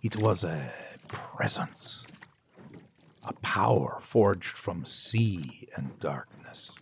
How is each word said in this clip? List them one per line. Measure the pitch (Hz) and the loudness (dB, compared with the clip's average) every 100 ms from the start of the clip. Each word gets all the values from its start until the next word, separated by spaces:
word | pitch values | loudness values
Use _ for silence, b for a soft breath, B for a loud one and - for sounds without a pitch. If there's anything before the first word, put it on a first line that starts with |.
It | 117 107 | 0 4
was | 107 95 90 | 4 4 2
a | 80 69 - - - - | -2 -6 -10 -14 -16 -12
presence, | - - - - - 175 - - - - - - _ _ _ - - - _ _ _ - | -10 -10 -2 0 0 -2 -6 -10 -8 -10 -18 -20 _ _ _ -20 -20 -20 _ _ _ -10
a | |
power | - - 101 107 120 120 - | -6 -2 2 6 6 4 -4
forged | - 120 101 95 - | 0 6 6 4 -2
from | - - 87 67 | -8 -6 -6 -6
sea | - - 113 113 95 69 - - - | -6 -2 2 2 2 -6 -12 -14 -8
and | 67 - | -8 -6
darkness. | 73 67 - - - - - - | -4 -4 -8 -16 -20 -18 -18 -20